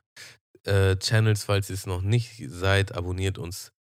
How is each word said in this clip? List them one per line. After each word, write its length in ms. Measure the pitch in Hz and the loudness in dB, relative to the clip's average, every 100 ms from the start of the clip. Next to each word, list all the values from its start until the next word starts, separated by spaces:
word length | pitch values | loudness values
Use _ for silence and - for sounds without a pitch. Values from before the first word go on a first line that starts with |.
| _ - - - _ _ - | _ -20 -20 -20 _ _ 0
äh, 300 | 98 95 95 | 4 4 2
Channels, 480 | - 110 110 104 | 2 2 4 2
falls 260 | - 101 95 | 0 0 0
ihr 40 | |
es 120 | 95 - | -6 -6
noch 160 | 90 | -4
nicht 400 | 98 120 117 - 65 | 0 0 -2 -10 -12
seid, 460 | 87 95 98 95 - | -2 2 2 2 -4
abonniert 420 | 90 92 95 90 | -4 -2 -2 -4
uns 340 | 85 92 - _ _ | -8 -10 -16 _ _